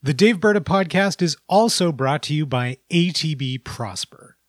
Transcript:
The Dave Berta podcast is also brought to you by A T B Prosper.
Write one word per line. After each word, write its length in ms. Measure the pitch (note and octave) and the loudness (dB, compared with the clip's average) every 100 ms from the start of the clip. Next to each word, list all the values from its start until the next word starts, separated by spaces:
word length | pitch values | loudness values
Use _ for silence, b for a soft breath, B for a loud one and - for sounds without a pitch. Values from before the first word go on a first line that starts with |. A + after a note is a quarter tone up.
The 120 | C3 | -2
Dave 260 | C#3 G#3 G#3 | 2 4 4
Berta 220 | G#3+ G#3 | 2 2
podcast 580 | D#3 F#3 F#3 F3+ G3 - | 0 0 0 0 0 0
is 160 | F3 - _ | -2 -4 _
also 460 | F#3+ A3+ - F3 | 2 4 2 0
brought 300 | C#3 C3 D3 | 0 0 -2
to 100 | - | -2
you 120 | D3+ D3+ | -4 -2
by 320 | B2 B2 B2+ _ | -2 -4 -8 _
A 200 | F3 F3 | 0 0
T 240 | D#3+ D#3+ | -2 -6
B 240 | D3 C3 C3 | -4 -6 -8
Prosper. 800 | - - A2+ F2+ - - - _ | -10 -10 -10 -8 -12 -14 -20 _